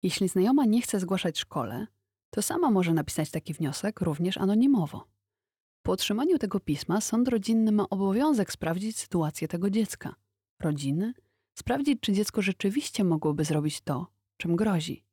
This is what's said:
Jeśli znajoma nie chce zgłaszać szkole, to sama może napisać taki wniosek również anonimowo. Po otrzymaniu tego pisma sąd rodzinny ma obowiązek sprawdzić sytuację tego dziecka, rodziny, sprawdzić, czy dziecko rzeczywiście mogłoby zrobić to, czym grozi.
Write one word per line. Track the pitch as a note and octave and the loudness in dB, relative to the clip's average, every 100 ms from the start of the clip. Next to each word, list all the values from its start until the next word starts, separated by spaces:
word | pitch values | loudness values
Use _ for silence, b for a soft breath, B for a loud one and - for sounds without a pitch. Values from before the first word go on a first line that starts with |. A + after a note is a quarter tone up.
Jeśli | F#3 - F#3+ | -2 0 0
znajoma | F#3+ G3 C4+ B3 | 2 4 4 4
nie | A3 | 2
chce | - G#3 | 2 -4
zgłaszać | F3+ F#3 F3+ D#3 | -2 -2 -2 -4
szkole, | - D#3+ A2+ A2+ G#3+ _ _ _ _ | -6 -6 -6 -6 -10 _ _ _ _
to | - | -6
sama | - - E4+ | -4 0 2
może | G3+ F3+ | 4 4
napisać | E3 D3+ - D3+ | 2 0 -4 -4
taki | E3 - | -4 -8
wniosek | D#3+ D#3 D3 G3+ - | -4 -4 -2 -6 -2
również | F3 D3 F3 F#3+ | -4 0 -2 0
anonimowo. | F#3+ G#3+ C4 C4 D#3 - - _ _ _ _ _ _ _ | 0 4 4 4 2 -6 -18 _ _ _ _ _ _ _
Po | - | -2
otrzymaniu | F#3+ - G#3+ D4+ E4+ | -2 0 0 2 2
tego | G3+ G3 | 2 -4
pisma | - C#3+ - F#3 | -2 -4 0 -2
sąd | - A3+ B3 | 0 2 2
rodzinny | A#3 G3 A3+ A3 | 0 2 2 4
ma | G#3 - | 4 2
obowiązek | G3 G3 G3 D4 C4 G3 | 0 0 2 2 2 0
sprawdzić | - E3 E3+ G#3+ A3 | -2 -4 -2 -4 -6
sytuację | - F3 D#3 - D#3+ | -4 -2 -2 -2 -6
tego | F3 F#3+ | -2 0
dziecka, | G3+ G#3+ - - - _ _ _ _ | 0 -2 -4 -12 -14 _ _ _ _
rodziny, | D#3+ D3 C#3 D3 G#3+ B3 _ _ _ - | -4 -2 -2 -2 -2 -6 _ _ _ -12
sprawdzić, | - C4+ C#4+ C#4+ | -4 -2 0 0
czy | - | 0
dziecko | G3 G#3+ - | 0 0 -2
rzeczywiście | F#3+ F#3 G3 A3+ - - | -2 0 -2 -2 -4 0
mogłoby | F#3+ D#3+ D#3 D3+ D3+ | 2 2 0 0 0
zrobić | D#3 D3+ D3 | 2 0 -4
to, | - C3+ F3 _ _ _ | -6 -6 -6 _ _ _
czym | E3+ E3+ | -2 0
grozi. | A3 F3+ D#3+ - _ | 2 0 -2 -8 _